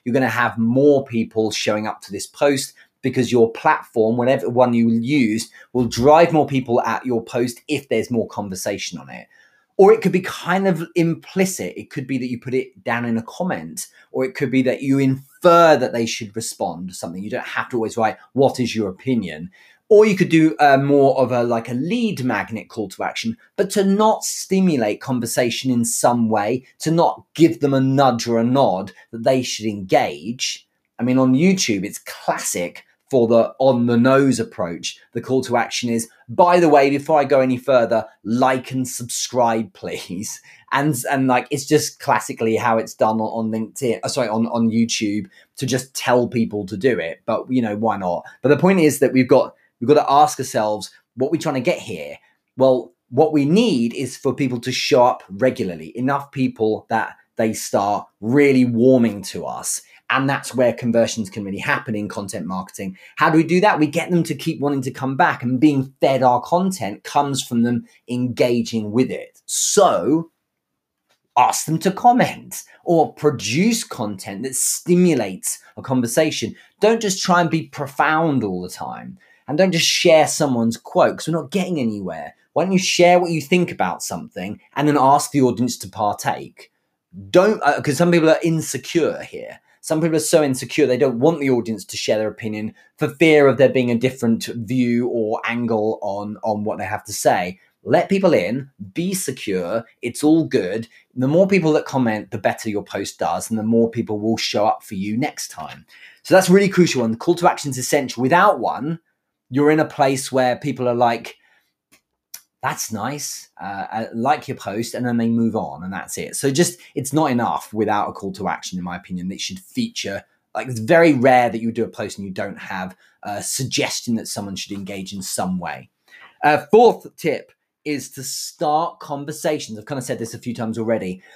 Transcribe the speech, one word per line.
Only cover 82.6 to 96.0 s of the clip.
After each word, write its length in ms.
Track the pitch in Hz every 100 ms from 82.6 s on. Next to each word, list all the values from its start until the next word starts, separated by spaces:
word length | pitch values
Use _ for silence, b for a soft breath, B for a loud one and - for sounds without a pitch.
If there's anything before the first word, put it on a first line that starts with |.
don't 100 | 185
you 60 | 185
share 400 | - - 175 180
what 140 | 175
you 80 | 160
think 320 | - 180 170
about 320 | - 92 -
something 560 | - 87 64 92 95 104 b b
and 100 | 147
then 100 | 143
ask 340 | 135 143 -
the 100 | 143
audience 340 | 123 117 127 -
to 100 | 98
partake? 800 | 117 104 - 120 65 69 - - _ _ _ _ 90 98
Don't, 300 | 175 208 202
uh, 160 | 143 131
'cause 160 | 151 143
some 160 | 175
people 180 | 170 160
are 100 | 143
insecure 800 | 170 160 - 127 - 170 120 71
here. 380 | - - 55 - _ _
Some 180 | - 160
people 160 | 165 156
are 40 | 156
so 80 | 160
insecure 420 | 143 131 127 -
they 120 | 131 123
don't 240 | 131 117
want 180 | 156 156
the 120 | 135
audience 340 | 120 107 101
to 120 | - -
share 220 | - 107
their 80 | 107
opinion 460 | 107 110 107 110 - b b
for 120 | 143
fear 380 | 135 165 151 139
of 100 | 120
there 120 | 127
being 240 | 127 120
a 20 |
different 520 | 117 127 - 117 107 -
view 600 | 117 104 127 120 120 123
or 340 | 117 107 110
angle 560 | 113 117 117 110 110 110